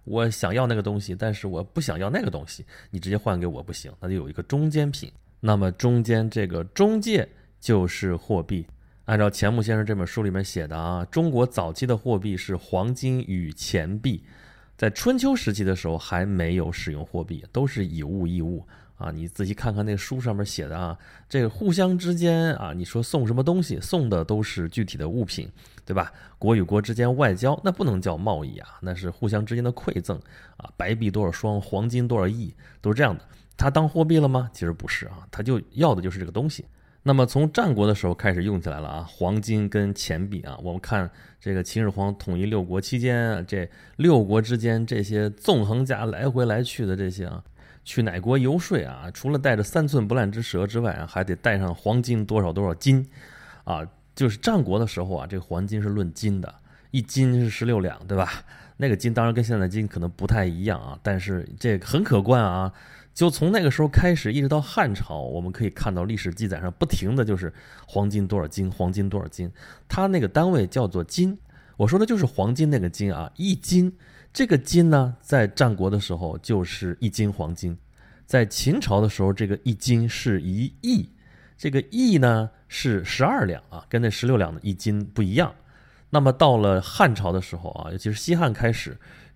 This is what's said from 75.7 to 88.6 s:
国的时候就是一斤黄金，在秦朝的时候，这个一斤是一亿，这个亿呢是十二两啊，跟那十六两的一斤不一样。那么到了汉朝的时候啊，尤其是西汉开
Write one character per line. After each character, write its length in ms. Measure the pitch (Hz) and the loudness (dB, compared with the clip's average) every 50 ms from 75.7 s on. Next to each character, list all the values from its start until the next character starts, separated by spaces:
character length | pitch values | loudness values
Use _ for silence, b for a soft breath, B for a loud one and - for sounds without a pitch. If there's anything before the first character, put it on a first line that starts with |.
| 110 | 4
国 120 | 95 92 95 | 2 0 2
的 120 | 101 104 | 2 0
时 120 | 98 - 92 | 0 -2 -4
候 240 | 85 90 82 78 78 | -4 -4 -6 -6 -8
就 260 | - - 117 98 90 | -4 0 0 0 0
是 340 | 87 - - 104 90 87 - | -2 -6 -6 -6 -6 -6 -2
一 100 | - 107 | -4 -4
斤 240 | 92 - 110 104 101 | -2 0 0 0 0
黄 220 | - 82 78 87 | -2 -4 -6 -6
金， 240 | - - 90 85 87 - - b b b b b b b | -6 -6 -6 -6 -8 -12 -20 b b b b b b b
在 180 | - - 131 117 | 2 4 4 4
秦 360 | 101 - - - 131 160 269 | 4 0 -2 0 2 2 2
朝 200 | - - 101 101 | 2 2 2 4
的 80 | 107 107 | 4 2
时 140 | - - 98 | 2 2 0
候， 100 | 98 98 | 0 2
这 140 | 98 113 | 0 0
个 100 | 98 101 - - | -2 -2 -2 -2
一 100 | 127 110 | -2 -2
斤 360 | 98 - 127 123 117 117 117 | -2 2 2 2 4 4 0
是 340 | - - - 127 104 92 71 | -2 -2 -2 0 0 0 0
一 220 | 87 92 101 120 139 - - | -2 -2 -2 -2 -4 -6 -6
亿， 280 | - 233 254 214 90 - - b b b b b b b b | -2 0 0 0 0 -2 -10 b b b b b b b b
这 140 | b - 151 | b -6 0
个 100 | 135 139 135 - - | 0 0 -2 0 0
亿 260 | 233 262 247 208 156 | 2 4 6 6 6
呢 320 | 131 123 117 110 110 110 b b b | 6 6 6 4 2 0 b b b
是 380 | b - - - 135 113 98 87 | b -10 -4 0 2 2 2 0
十 200 | 92 - - 127 | -2 0 2 2
二 220 | 151 269 277 143 | 2 4 2 0
两 160 | 95 85 - - - | 0 -2 -4 -10 -16
啊， 160 | - 82 - - | -18 -18 -12 -2
跟 140 | - 117 117 | -2 0 2
那 80 | 113 | 2
十 160 | 101 - - | 0 0 0
六 100 | 120 131 | 2 4
两 160 | 117 95 80 82 | 4 2 0 -2
的 80 | 80 | -6
一 140 | - 104 98 | -4 -6 -6
斤 300 | 90 - 110 104 104 104 - - | -2 -2 -2 0 0 -2 -4 -2
不 80 | - 107 | -2 -2
一 120 | 92 98 | 0 2
样。 200 | 127 175 - - - b b b b b b b b b b | 2 0 0 -2 -12 b b b b b b b b b b
那 80 | - 147 | 2 4
么 140 | 139 135 127 | 6 6 6
到 240 | 131 165 147 127 | 6 6 6 6
了 240 | 117 104 101 95 92 | 6 4 4 4 2
汉 340 | 92 - - - 110 - 117 | 0 -2 2 4 4 4 4
朝 160 | 101 101 87 | 2 0 -2
的 100 | 87 92 | 0 -2
时 140 | 90 - - | -2 -4 -10
候 160 | 87 90 87 | -10 -10 -12
啊， 220 | - - - - 90 | -12 -12 -12 -10 -10
尤 40 | |
其 140 | 95 - 107 | -6 -4 -4
是 80 | 101 - | -4 -4
西 160 | - - 170 | 0 0 2
汉 180 | 170 170 139 110 | 2 2 2 0
开 200 | - | 2